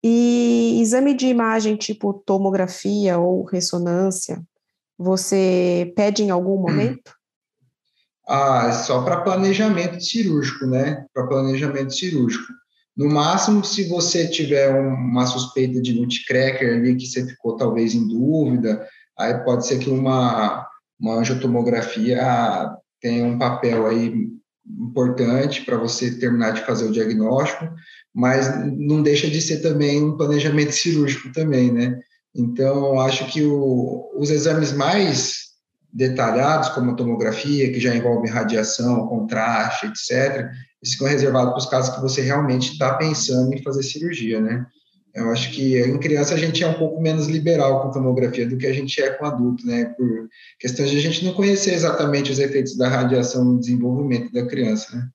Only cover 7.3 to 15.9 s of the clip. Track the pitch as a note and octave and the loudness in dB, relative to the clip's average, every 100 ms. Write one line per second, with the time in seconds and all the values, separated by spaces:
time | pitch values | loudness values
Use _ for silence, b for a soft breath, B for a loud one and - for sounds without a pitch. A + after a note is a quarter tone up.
7.3 | _ _ _ _ _ _ _ _ _ - | _ _ _ _ _ _ _ _ _ -4
8.3 | C#3 C#3 B2+ A#2 A2+ - B2+ C3 F3 G3 | 0 2 2 2 -2 0 0 0 0 0
9.3 | F#3 G3 F#3+ A3 F3+ F3 F3 - A3+ G3 | 2 2 2 2 2 -2 -4 -4 -2 0
10.3 | D3+ B2+ - C3 B2+ C#3+ D3 - C3 B2+ | 0 -2 -4 -2 0 0 -4 -8 -6 -2
11.3 | C3+ C3+ C3+ D3 C#3 C3+ - F#3 D#3 A#2 | 0 0 -2 -2 -4 -6 -4 -4 0 0
12.3 | G#2+ - - _ _ _ - D3 D3 D3+ | -2 -10 -20 _ _ _ -2 0 2 2
13.3 | F#3+ G#3 G#3 G3 - F3 F3 E3 E3+ E3 | 2 4 2 2 -2 -2 0 0 0 0
14.3 | - D3 C#3+ C#3 C3+ C3+ B2+ B2 B2 B2+ | -2 0 4 4 2 0 -2 0 0 0
15.3 | B2+ B2+ C#3 B2+ B2 B2 | -2 -4 -2 0 0 0